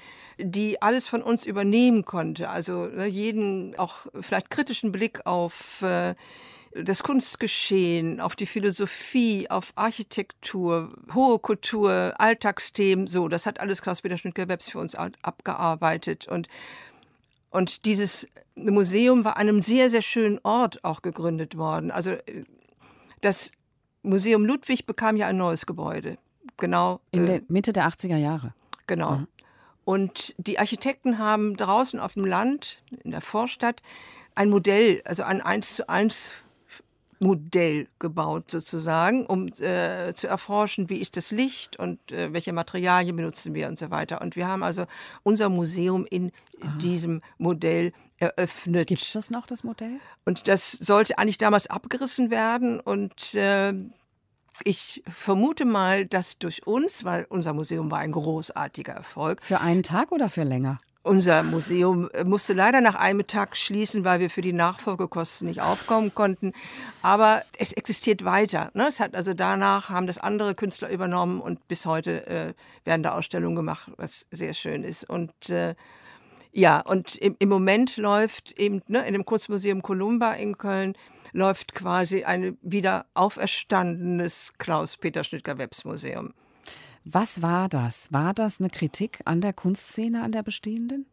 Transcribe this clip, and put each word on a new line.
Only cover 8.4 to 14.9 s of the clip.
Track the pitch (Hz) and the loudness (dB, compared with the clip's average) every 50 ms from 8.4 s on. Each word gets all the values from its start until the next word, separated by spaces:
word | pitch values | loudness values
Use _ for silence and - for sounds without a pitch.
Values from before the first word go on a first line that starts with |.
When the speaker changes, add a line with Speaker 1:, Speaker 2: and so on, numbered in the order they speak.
| 208 | -6
Speaker 1:
Philosophie, | - - 220 190 202 180 - 202 185 - - - - - 254 240 226 208 196 180 - | -4 -2 0 0 0 0 0 -2 -4 -4 -8 -8 -2 2 2 4 4 2 0 -2 -2
auf | - 190 - - - | -4 -4 -4 -4 -4
Architektur, | - 202 226 - - 214 - - 214 196 - - _ - - - 190 180 170 170 170 160 - - - - - 160 | -2 -2 -2 -2 -4 -8 -8 -6 -6 -6 -6 -10 _ -12 -8 -4 -2 0 2 2 0 -2 -4 -10 -18 -12 -2 2
hohe | 247 262 262 233 214 | 4 6 6 6 4
Kultur, | - - 214 - - - - 214 208 196 185 180 180 180 - - | 2 0 -2 -2 -2 -4 0 2 4 4 4 4 2 0 2 4
Alltagsthemen, | - 220 226 226 - 208 196 - - - - - 202 196 190 185 190 185 | 4 4 4 4 2 -2 -2 -2 -4 -4 0 2 4 4 4 4 2 0
so, | 170 180 170 | 0 0 0
das | 160 170 170 - | 0 0 -2 -2
hat | 214 - - | -4 -6 -4
alles | - 202 196 - - | -4 -4 -4 -4 -4
Klaus-Peter | 190 180 - - 185 180 | -4 -4 -4 -4 -6 -6
Schnüttger-Webs | 170 - 185 165 - 185 180 185 170 - - | -6 -6 -6 -6 -4 -4 -4 -4 -4 -6 -8
für | - - | -8 -8
uns | 170 165 | -8 -8